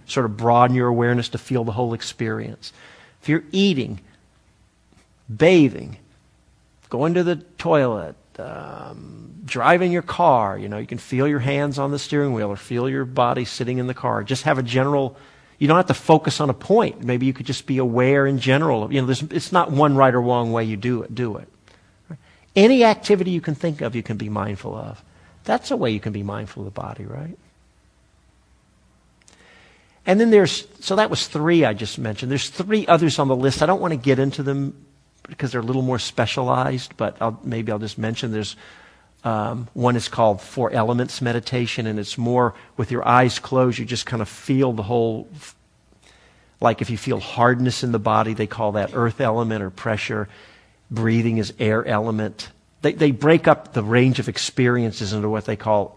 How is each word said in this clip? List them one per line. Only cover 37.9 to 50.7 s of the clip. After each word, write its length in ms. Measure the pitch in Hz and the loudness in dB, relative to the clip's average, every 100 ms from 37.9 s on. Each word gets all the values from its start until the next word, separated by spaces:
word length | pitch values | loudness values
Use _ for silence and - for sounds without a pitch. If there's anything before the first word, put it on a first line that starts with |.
| - | -6
mention 340 | 110 117 123 | -6 -4 -4
there's 240 | 107 104 - - - - _ _ _ | -4 -6 -10 -20 -20 -20 _ _ _
um, 440 | 117 110 107 117 120 | -4 -4 -4 -6 -10
one 240 | - 123 123 | -2 2 2
is 120 | - | -2
called 320 | - 113 98 | 2 2 2
Four 320 | - - 117 | -4 -4 -2
Elements 500 | 123 110 123 127 - | 0 0 0 -2 -4
meditation, 640 | 123 117 - 127 120 - 110 | -4 -4 -4 -4 -4 -4 -6
and 120 | 107 | -6
it's 200 | 101 - | -8 -4
more 360 | 117 123 120 - - - | 0 2 2 -2 -12 -8
with 140 | 120 | -4
your 160 | 120 - | -2 4
eyes 320 | 123 127 - | 6 4 0
closed. 400 | - 131 127 113 | -2 0 0 0
You 60 | |
just 220 | 113 120 - | -6 -6 -6
kind 140 | 120 | -6
of 80 | 107 | -6
feel 440 | - - 135 135 | -8 -2 0 0
the 100 | 113 | -2
whole, 460 | 101 120 113 110 - | -2 0 0 -2 -10
f-, 200 | 160 - - _ _ _ _ _ _ _ _ _ _ | -18 -20 -20 _ _ _ _ _ _ _ _ _ _
like 220 | 120 113 | 0 0
if 80 | - | -4
you 60 | 110 | -6
feel 240 | - 117 | -4 -6
hardness 640 | - - 120 123 127 - | -6 2 2 4 0 -2
in 80 | 127 | -2
the 80 | 117 | -2
body, 340 | 107 110 110 | 2 2 2
they 140 | 107 107 | -2 -6
call 240 | - 107 | -4 -2
that 180 | 104 98 | -2 -4
earth 260 | - 120 110 | -2 -2 0
element 420 | 131 110 117 110 | 0 0 -2 -2
or 80 | 95 | -6
pressure. 580 | 92 120 107 - 110 104 - - _ _ | -6 -6 -4 -4 -6 -8 -12 -20 _ _